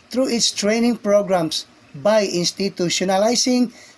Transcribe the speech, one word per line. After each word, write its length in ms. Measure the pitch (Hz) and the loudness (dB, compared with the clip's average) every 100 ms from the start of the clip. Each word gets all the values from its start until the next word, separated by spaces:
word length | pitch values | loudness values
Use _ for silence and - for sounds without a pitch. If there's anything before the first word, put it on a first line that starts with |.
| - | -8
through 180 | 226 262 | -2 0
its 240 | 233 - | 0 -2
training 460 | - 202 226 233 226 | -2 0 0 0 -2
programs 720 | 208 202 190 185 160 - - _ - 151 | 0 0 2 0 0 -6 -10 _ -20 -4
by 280 | 165 220 196 | 2 2 2
institutionalizing 1400 | 175 170 - 196 - 175 - 185 190 214 240 - 247 247 - - | -2 -2 -2 -4 -2 -2 -2 0 2 2 0 2 2 0 -4 -20